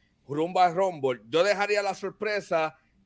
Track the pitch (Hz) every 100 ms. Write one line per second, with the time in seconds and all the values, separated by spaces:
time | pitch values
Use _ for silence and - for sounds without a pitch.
0 | _ _ - 147 165 185 180 165 190 160
1 | 135 123 110 151 190 196 202 208 196 185
2 | 190 - 214 208 - 165 156 - _ _